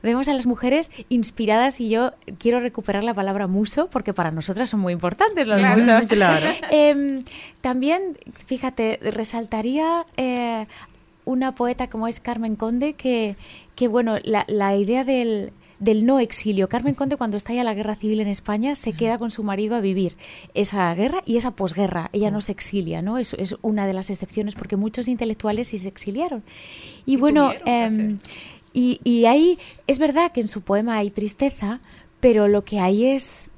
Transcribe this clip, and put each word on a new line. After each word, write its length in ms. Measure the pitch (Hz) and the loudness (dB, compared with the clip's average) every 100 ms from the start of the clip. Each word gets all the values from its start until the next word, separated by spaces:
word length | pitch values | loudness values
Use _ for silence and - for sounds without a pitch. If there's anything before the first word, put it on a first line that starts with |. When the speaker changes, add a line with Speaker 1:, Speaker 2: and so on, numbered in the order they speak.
Speaker 1:
Vemos 240 | 220 240 269 | 0 0 0
a 80 | |
las 120 | 277 240 | 0 0
mujeres 440 | 240 247 294 330 - - | 0 2 2 0 -10 -2
inspiradas 720 | 247 202 - 214 214 262 269 | 0 0 -2 2 4 2 0
y 80 | 226 | 0
yo 220 | 220 247 - - 190 | 0 0 -4 -16 -2
quiero 200 | 233 240 | 0 0
recuperar 300 | 240 233 202 196 | -2 -6 -4 -2
la 80 | 226 | -2
palabra 320 | 208 196 196 190 | -2 -2 -2 0
muso 420 | 190 214 - 339 | 0 0 0 -2
porque 220 | 262 - | -2 -4
para 160 | 185 165 | -4 -4
nosotras 400 | 160 151 196 247 | -4 -6 -4 -2
son 100 | 214 | -2
muy 140 | 185 | -2
importantes 520 | 175 175 202 427 370 233 | -2 -4 0 0 2 2
los 120 | 208 | 4
Speaker 2:
Claro. 180 | 196 190 | 6 6
Speaker 1:
musos. 320 | 233 226 226 | 8 6 6
Speaker 3:
Claro. 380 | 214 185 160 311 320 - | 4 6 4 2 -2 2
Speaker 1:
Em, 520 | 302 294 285 285 269 254 - - _ | 6 6 4 -2 -4 -10 -16 -20 _
también, 560 | 254 254 277 349 381 294 - - - | -4 -2 0 0 -2 -10 -18 -20 -8
fíjate, 520 | 254 262 254 220 - | -6 -4 -2 -2 -2
resaltaría, 1000 | - 214 220 233 220 220 220 285 320 339 330 - | -4 -4 -6 -6 -6 -4 -2 -2 0 -2 -4 -6
eh, 500 | 254 247 240 226 220 - - - _ _ - | -4 -2 -4 -6 -8 -16 -20 -20 _ _ -6
una 280 | 254 262 | -2 -2
poeta 340 | 262 240 247 247 | -2 -4 -2 -6
como 200 | 220 226 | -6 -6
es 100 | 226 | -6
Carmen 360 | - 233 226 214 | -8 -6 -6 -4
Conde, 380 | 226 240 294 | -4 -2 -4
que, 420 | 302 262 240 214 202 - - - - | -4 -2 -2 -2 -6 -16 -20 -20 -2
que, 120 | 247 | 0
bueno, 280 | 226 226 214 | 2 0 -2
la, 200 | - 214 - | -2 -2 0
la 260 | 208 196 | 0 2
idea 300 | 196 202 247 | 2 2 0
del, 480 | 262 262 233 214 202 - _ _ | 0 0 0 -4 -6 -14 _ _
del 280 | 196 214 233 | 2 4 4
no 120 | 269 | 4
exilio. 500 | 233 - 214 196 190 | 2 0 0 0 0
Carmen 240 | 233 262 | 0 -2
Conde, 220 | 269 277 285 | -2 -2 -2
cuando 180 | 226 208 | -4 -4
estalla 260 | - 240 | -4 -2
la 120 | 233 | -2
guerra 200 | 208 214 | -2 -4
civil 260 | 208 214 214 | -4 -2 0
en 80 | 208 | 0
España, 460 | 196 - 214 262 | -2 -2 -2 -2
se 200 | 285 233 | -2 -4
queda 240 | 160 226 233 | -2 -2 -2
con 120 | 233 | -4
su 120 | 220 | -4
marido 340 | 214 196 214 233 | -4 -2 -2 0
a 40 | |
vivir 360 | 196 185 180 - - - - | 0 0 -2 -4 -20 -20 -8
esa 380 | - 202 202 175 | -2 0 0 0
guerra 260 | 170 240 359 - | 0 -2 -2 -2
y 100 | 233 | -2
esa 140 | 247 | -2
posguerra. 580 | - 190 185 196 175 165 | -2 -4 0 -2 -2 -4
Ella 160 | 202 208 | -2 -2
no 100 | 208 | -2
se 120 | 202 | -4
exilia, 500 | 196 - 202 165 165 | -4 -2 -2 -4 -4
¿no? 160 | 185 247 | -4 -4
Es, 160 | 240 | -4
es 220 | - 185 214 | -4 -6 -4
una 260 | 220 214 196 | -2 0 -2
de 60 | |
las 160 | 190 190 | -2 -4
excepciones, 460 | 190 185 - 208 | -8 -6 -6 -6
porque 220 | 202 - 196 | -8 -4 -2
muchos 320 | 214 226 240 | -2 -2 -4
intelectuales 600 | 247 233 214 214 214 240 | -2 -4 -2 -2 -2 -4
sí 100 | 202 | -6
se 100 | 190 | -8
exiliaron. 540 | - - 214 349 247 - - - - - - | -8 -6 -4 -4 -6 -12 -20 -20 -18 -18 -10
Y 80 | - | 0
Speaker 2:
Y 40 | 269 | 4
Speaker 1:
bueno, 300 | 285 294 269 | 6 6 4
Speaker 2:
tuvieron 160 | - 320 | 2 0
que 180 | 240 | 0
Speaker 1:
em, 320 | 226 214 214 202 | 2 0 0 -4
Speaker 2:
hacer. 140 | - - - - _ | -10 -18 -18 -20 _
Speaker 1:
y, 280 | - 247 - | 0 0 2
y 220 | 240 233 226 | 2 6 6
ahí 320 | 277 339 349 - - - | 8 6 4 -4 -8 -2
es 120 | 269 | 2
verdad 340 | 302 285 339 | 2 2 2
que 80 | 247 | 0
en 80 | 214 | -4
su 140 | 208 | -6
poema 340 | - 202 226 220 | 0 0 2 0
hay 140 | 202 | -2
tristeza, 680 | 202 208 - 277 - 202 247 - - - _ | -2 -6 0 -2 0 -6 -6 -12 -20 -20 _
pero 280 | 254 220 208 | 4 6 6
lo 160 | 208 | 4
que 160 | 202 208 | 0 0
hay 240 | 185 202 247 | 2 4 2
es 440 | 269 - - - | 2 -2 -4 -10